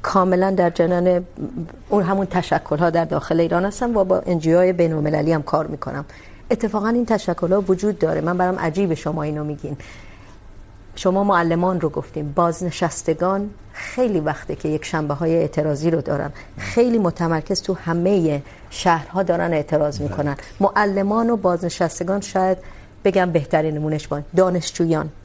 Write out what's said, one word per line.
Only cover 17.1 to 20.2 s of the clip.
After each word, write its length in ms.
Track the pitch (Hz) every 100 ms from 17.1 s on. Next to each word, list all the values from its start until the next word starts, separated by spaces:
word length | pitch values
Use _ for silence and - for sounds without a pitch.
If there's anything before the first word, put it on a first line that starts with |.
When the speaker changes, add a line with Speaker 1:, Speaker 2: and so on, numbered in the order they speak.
| - 165 160 - 190
Speaker 1:
تو 120 | -
همهٔ 680 | 180 - 170 175 202 160 143 - - -
شهرها 540 | - 185 165 - 185
دارن 300 | 180 170 170
اعتراض 460 | 160 147 151 147 151
Speaker 2:
بله. 80 | 147
Speaker 1:
می‌کنن. 280 | -